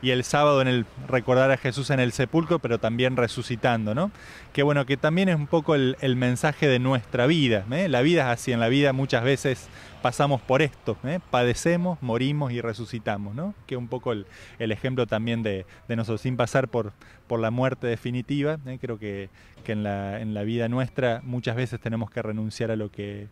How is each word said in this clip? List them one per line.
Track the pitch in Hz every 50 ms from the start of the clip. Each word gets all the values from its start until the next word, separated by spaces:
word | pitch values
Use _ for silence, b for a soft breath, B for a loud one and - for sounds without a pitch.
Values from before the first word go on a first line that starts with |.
y | - 131
el | 127 127
sábado | 123 - - 147 147 147 143 135
en | 131 127
el | 127 123 113 - - 131 131 131
recordar | 127 127 110 - 127 127 131 135
a | 135
Jesús | 123 - 127 117 143 135 -
en | 143 131
el | 127 120
sepulcro, | - - 131 117 - 160 170 151 175 156
pero | - 123 117 110
también | - 110 117 120 127 127 127
resucitando, | 123 120 110 - - 120 - 127 110 - 131 120 113 110 104
¿no? | 107 135 180 208 B B B B B B B B
Que | - 151
bueno, | 139 143 147 143 135
que | 123 135
también | 131 - 151 160 180 196 190
es | 170
un | 151 147 139
poco | - 165 147 170 156
el, | 143 131 127 131 -
el | - 135 127
mensaje | 123 127 123 123 120 - 156 143 - - 147
de | 131 123
nuestra | 123 131 135 127 107 - - 123 120
vida, | 135 170 165 143 123 110 101 95 107
¿eh? | 127 160 196 180
La | 131 120
vida | 127 156 175 170
es | 135 127 120 -
así, | - -
en | 120 117
la | 117 113
vida | 127 139 143 139
muchas | 131 131 135 131 - 120 113
veces | 131 139 131 - 143 127 - - - B B B B B B
pasamos | - 127 117 - 147 143 139 117
por | - - 127 139
esto, | 156 139 - - - - 110 -
¿eh? | - 127 160 180 - -
Padecemos, | - 127 123 123 117 - - 170 175 175 175 180 170 147
morimos | 131 123 113 120 127 139 147 147 147 127
y | 120 120
resucitamos, | 117 117 110 113 117 - - 117 107 117 107 101 101 101 104
¿no? | 131 170 202 202 - -
Que | - 135
un | 123 123 113
poco | 127 123 - 127
el, | 117 104 98 B B B B B B B
el | 117 110
ejemplo | 107 - - 131 127 127 120 107
también | - 107 110 117 117 117
de, | 113 110 98 95 92 B B B B -
de | 117
nosotros, | 113 113 101 113 104
sin | - 131 127
pasar | 117 120 110 - 139 131 123
por, | - 120 107 104 - _ B B B B _
por | _ 123 113
la | 113 110
muerte | 117 123 127 131 131 - - 120
definitiva, | 117 107 - 123 120 123 120 - 143 143 139 147 156 156 139
¿eh? | 131 131 127
Creo | - 123 117 104
que, | 107 104 98 98 98 95 B B B B B B -
que | -
en | 110 107
la, | 107 104 101 98 98 98 98 110
en | 113 110 107
la | 104 101
vida | 107 117 117 117 117
nuestra | 120 127 131 113 - - 127 123 113 117 135
muchas | 131 123 123 117 120 113
veces | 120 127 117 - 113
tenemos | - 120 113 113 113 101
que | _ 123
renunciar | 110 107 107 110 110 107 104 - 117 110
a | 113
lo | 107 107 107
que | - - 101 101 101 104 104 107